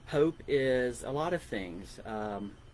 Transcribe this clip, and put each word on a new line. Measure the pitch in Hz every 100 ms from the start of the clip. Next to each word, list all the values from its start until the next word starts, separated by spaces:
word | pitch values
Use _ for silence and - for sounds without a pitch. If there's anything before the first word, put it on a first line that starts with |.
| -
Hope | 151 160 160 -
is | 139 135 127 123 120
a | -
lot | 139 165
of | 175
things. | - 110 92 85 95 -
Um, | - 107 107 101 101 - -